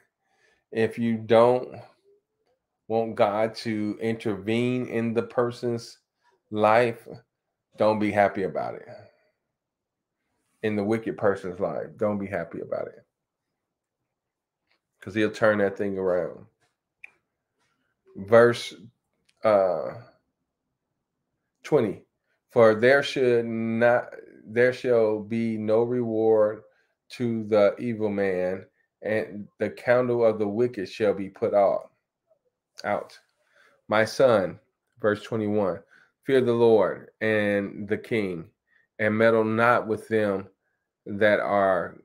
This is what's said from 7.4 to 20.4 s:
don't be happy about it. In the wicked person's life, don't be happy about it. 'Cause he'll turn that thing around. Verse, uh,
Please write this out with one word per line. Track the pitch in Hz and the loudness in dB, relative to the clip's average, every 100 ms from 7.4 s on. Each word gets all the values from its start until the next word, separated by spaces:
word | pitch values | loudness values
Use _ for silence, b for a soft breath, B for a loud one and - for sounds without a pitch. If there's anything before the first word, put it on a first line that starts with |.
| _ _ _ - | _ _ _ 0
don't | 107 107 | 2 2
be | 104 | 0
happy | 101 98 104 | 2 2 0
about | 90 69 60 - | -6 -6 -8 -10
it. | - - 107 _ _ _ _ _ _ _ _ _ _ _ _ _ _ - | -18 -20 -20 _ _ _ _ _ _ _ _ _ _ _ _ _ _ -8
In | 107 104 | -4 -2
the | |
wicked | 101 113 101 - | -2 -2 -4 -2
person's | 104 95 92 90 | -2 -2 -8 -6
life, | 90 64 - - | -6 -6 -10 -4
don't | 107 101 | -4 -4
be | 98 | -6
happy | 92 82 98 | -8 -8 -12
about | 87 - - | -8 -8 -10
it. | - _ _ _ _ _ _ _ _ _ _ _ _ _ _ _ _ _ _ _ _ | -14 _ _ _ _ _ _ _ _ _ _ _ _ _ _ _ _ _ _ _ _
'Cause | 101 107 | -8 -2
he'll | 107 | -2
turn | - 113 104 | 2 2 2
that | 98 98 | 0 -2
thing | 101 95 | -6 -2
around. | 92 90 80 - - _ _ _ _ _ - _ _ _ _ _ _ _ _ _ _ 101 | -2 -2 -4 -10 -20 _ _ _ _ _ -20 _ _ _ _ _ _ _ _ _ _ -14
Verse, | 98 117 120 117 - - 117 _ _ _ _ _ 110 | 4 6 6 2 -10 -16 -20 _ _ _ _ _ 2
uh, | 101 92 80 - 120 - _ _ _ | 2 2 -2 -6 -12 -20 _ _ _